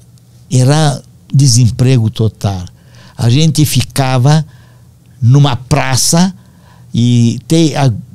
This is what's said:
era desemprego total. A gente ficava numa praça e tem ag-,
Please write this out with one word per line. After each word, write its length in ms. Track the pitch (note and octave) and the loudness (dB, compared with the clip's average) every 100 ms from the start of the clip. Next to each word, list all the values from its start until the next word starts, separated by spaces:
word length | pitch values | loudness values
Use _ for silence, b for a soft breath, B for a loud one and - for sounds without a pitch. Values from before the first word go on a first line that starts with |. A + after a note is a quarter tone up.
| - - _ - - | -20 -20 _ -20 -4
era 520 | C3 B2+ D3+ D3+ C3 - - - | 0 2 2 0 -4 -12 -20 -4
desemprego 760 | C3+ C#3 A#2 A#2+ - B2+ C3 A2 | 0 2 2 0 0 0 2 0
total. 560 | - A2 - G#2 F#2 F2+ B B B B - | -2 -6 -4 -8 -6 -12 B B B B -4
A 120 | A#2 | 0
gente 360 | C3 D#3+ C#3+ | 2 0 0
ficava 800 | C3+ B2+ - - C3 C3 C3+ D#3 D3+ b b b b b _ - | 0 -2 -4 -4 -2 0 2 0 -2 b b b b b _ -4
numa 360 | A#2 C#3+ C#3 A#2+ | 2 2 2 -2
praça 760 | - C#3 C3 B2+ - E3+ F#3+ - b b b b b | -2 -2 -2 -2 0 0 0 -4 b b b b b
e 460 | A2+ A#2+ A#2+ A#2 A#2+ - | -2 0 2 0 -2 -2
tem 260 | E3 D#3+ | 0 0
ag-, 220 | C#3+ C3+ F#2+ - | 0 -2 -2 -10